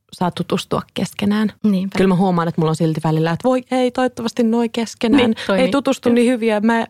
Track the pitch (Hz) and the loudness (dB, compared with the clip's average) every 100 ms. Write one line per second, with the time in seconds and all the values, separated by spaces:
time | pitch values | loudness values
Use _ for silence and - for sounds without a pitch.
0 | _ - 180 - 175 185 - - - - | _ -6 -4 -4 -4 -4 -2 -6 -6 -6
1 | 190 - 202 208 214 - 214 190 190 - | -6 -4 -2 0 -2 -2 0 0 -2 0
2 | 190 175 190 170 165 165 160 160 160 156 | 2 4 2 2 0 0 0 0 -2 -2
3 | 160 160 160 165 254 254 247 254 247 254 | -2 0 0 0 0 -2 -2 -2 0 0
4 | 254 254 226 - 226 233 233 233 220 - | -2 -2 -6 -2 0 0 -2 -4 -6 -4
5 | 226 269 240 220 - 196 262 277 277 262 | 2 2 2 0 -2 0 2 0 0 0
6 | 247 240 240 247 220 208 220 226 | 2 2 2 2 0 0 2 0